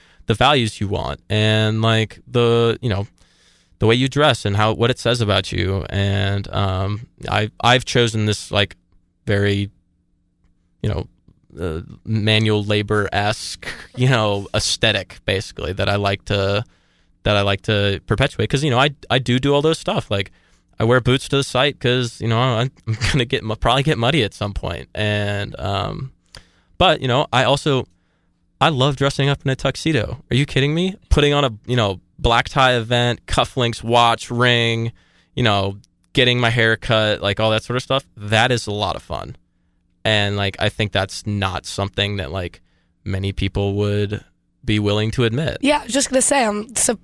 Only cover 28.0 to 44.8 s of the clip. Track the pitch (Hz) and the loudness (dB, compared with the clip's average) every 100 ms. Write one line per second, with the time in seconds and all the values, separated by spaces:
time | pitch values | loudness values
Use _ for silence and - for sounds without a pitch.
28 | _ _ _ _ _ _ 147 135 135 135 | _ _ _ _ _ _ 0 2 0 2
29 | 139 - 139 139 139 131 139 - 160 147 | -2 0 0 0 -2 -2 -2 -2 -2 -2
30 | - 123 - 123 147 127 139 160 185 196 | -2 -8 -2 0 2 0 0 0 -2 -6
31 | _ - 147 143 139 107 - 123 104 98 | _ 2 4 2 0 -2 -4 0 0 -2
32 | _ - 120 117 - 147 131 123 110 120 | _ -4 2 2 2 2 4 2 0 0
33 | 120 117 - - 117 - 120 117 113 120 | 0 -2 -2 0 0 0 -2 -2 2 4
34 | 120 113 - 120 123 120 117 113 117 - | 6 4 -2 0 4 4 2 0 -4 -8
35 | _ _ _ - 120 101 98 98 - _ | _ _ _ -2 2 2 -2 -6 -18 _
36 | _ - 123 123 117 117 113 110 - 110 | _ 2 2 4 2 2 2 2 0 2
37 | 107 104 98 98 110 110 - 123 - 135 | 2 0 -2 0 0 0 -2 -6 -2 -4
38 | - - 104 110 123 120 - 104 98 - | -4 -14 0 2 2 0 -2 -4 -4 -4
39 | - 64 - - _ _ _ _ _ _ | -8 -10 -10 -16 _ _ _ _ _ _
40 | 110 107 101 101 98 - 104 - 104 101 | -2 0 0 -2 -4 -2 -4 -2 -2 -2
41 | 98 - - 104 90 73 - - 98 - | -4 -6 -6 -4 -4 -6 -8 -6 -6 -2
42 | 101 101 80 95 87 - _ _ _ _ | -4 -4 -6 -8 -8 -12 _ _ _ _
43 | - 95 98 98 98 101 101 101 104 101 | -8 -4 -4 -2 -2 -2 -2 0 0 0
44 | 101 101 - _ _ _ - 107 | -2 -6 -10 _ _ _ -2 0